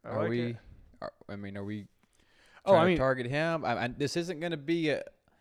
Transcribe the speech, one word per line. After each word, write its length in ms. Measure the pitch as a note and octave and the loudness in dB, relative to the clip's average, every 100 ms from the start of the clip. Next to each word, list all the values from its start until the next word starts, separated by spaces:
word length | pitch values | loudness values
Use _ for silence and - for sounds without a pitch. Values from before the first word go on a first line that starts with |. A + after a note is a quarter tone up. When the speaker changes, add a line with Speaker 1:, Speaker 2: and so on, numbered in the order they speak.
Speaker 1:
I 40 | A#2 | -8
Speaker 2:
Are 100 | A2 | -4
Speaker 1:
like 80 | A2 | -2
Speaker 2:
we, 100 | A#2+ | -2
Speaker 1:
it. 140 | A#2+ A2+ - - - - | -2 -6 -14 -20 -20 -14
Speaker 2:
are, 120 | - _ - | -14 _ -14
I 80 | G2+ | -12
mean, 200 | G2+ G2+ | -10 -10
are 80 | |
we 220 | G2+ G#2+ G2 _ _ _ _ _ _ - | -8 -8 -10 _ _ _ _ _ _ -8
Speaker 1:
Oh, 80 | - | 6
I 20 | F3+ | 6
Speaker 2:
trying 100 | F3+ | 8
Speaker 1:
mean 80 | E3 | 4
Speaker 2:
to 40 | |
target 260 | C3 B2+ A#2+ | 2 2 0
him? 380 | C#3+ E3 E3 | 0 0 0
I, 200 | A#2 A#2+ | 0 0
I, 40 | A#2+ | -2
this 280 | B2+ C#3+ F3 | -2 -2 -2
isn't 240 | E3+ D3+ | -4 -6
gonna 160 | E3+ D#3 | -6 -6
be 340 | C#3+ E3+ D#3 | -2 0 2
a, 120 | C#3 - _ _ _ | 0 -4 _ _ _